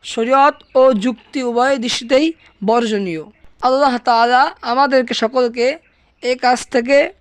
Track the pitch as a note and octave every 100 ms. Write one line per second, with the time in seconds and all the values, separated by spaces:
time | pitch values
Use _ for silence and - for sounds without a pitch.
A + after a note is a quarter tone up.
0 | - - A3+ C4+ C#4 C#4+ _ C4 C4 A3+
1 | A3+ A#3 _ C#4+ B3 A#3 C4 C#4 A#3 -
2 | A#3 C4+ D#4+ D#4+ _ _ G3+ A#3 A#3 G#3+
3 | G3 D#3+ G#3 _ - _ B3+ C4 C#4 B3
4 | - A3+ A#3 B3 D4 E4+ - B3 C#4 C4+
5 | A#3+ - A3+ C4 B3 A#3+ A#3+ D#4 _ _
6 | _ _ B3 B3+ B3 B3 - A#3+ A#3+ C#4
7 | E4+ -